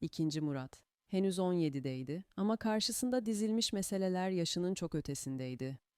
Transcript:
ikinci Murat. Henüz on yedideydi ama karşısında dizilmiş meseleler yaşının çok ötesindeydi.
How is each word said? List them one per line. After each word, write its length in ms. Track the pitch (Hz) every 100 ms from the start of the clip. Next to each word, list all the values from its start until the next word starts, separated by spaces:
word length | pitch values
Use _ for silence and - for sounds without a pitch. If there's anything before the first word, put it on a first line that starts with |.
ikinci 400 | 160 - 156 151
Murat. 420 | 151 139 131 - _ _ _
Henüz 320 | 190 190 185
on 140 | 180
yedideydi 720 | 175 156 139 135 131 131 165 - -
ama 200 | 196 226
karşısında 720 | 220 214 208 220 247 254 220
dizilmiş 460 | 208 214 220 220
meseleler 580 | 202 190 196 190 185 185
yaşının 440 | 185 165 175 180
çok 200 | 190 170
ötesindeydi. 840 | 156 147 139 139 131 127 123 131 131 _